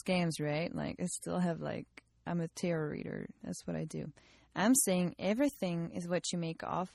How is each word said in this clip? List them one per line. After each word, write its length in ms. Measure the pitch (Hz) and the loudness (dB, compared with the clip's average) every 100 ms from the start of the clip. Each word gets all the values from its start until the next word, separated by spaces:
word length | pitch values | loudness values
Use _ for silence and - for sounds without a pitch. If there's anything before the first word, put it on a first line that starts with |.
| - | 2
scams, 280 | 180 170 156 | 2 2 2
right? 340 | 147 151 170 156 | 0 0 0 -2
Like, 220 | 147 - | -4 -2
I 40 | 180 | -4
still 340 | - 170 175 | -4 -2 2
have, 200 | 180 156 | 2 0
like, 280 | 147 - - - - _ 165 | -2 -4 -8 -16 -20 _ -4
I'm 140 | 170 | -2
a 80 | 165 | -2
tarot 400 | - 180 165 151 | -2 0 0 0
reader. 380 | - - 50 - - | -4 -6 -6 -8 -10
That's 220 | - 175 - | -10 -8 -6
what 120 | 160 | -4
I 80 | 160 | -4
do. 260 | 160 156 - - - _ 160 | -6 -8 -10 -20 -20 _ 2
I'm 200 | 208 262 | 6 6
saying 400 | - 180 175 - | 6 4 2 0
everything 760 | 185 220 285 - 180 170 170 180 | 0 2 2 0 -2 -2 -2 -4
is 120 | 170 | -2
what 240 | 175 - | 0 0
you 60 | 175 | -2
make 240 | 165 165 | -2 -4
of 280 | - 165 185 | -2 -2 -2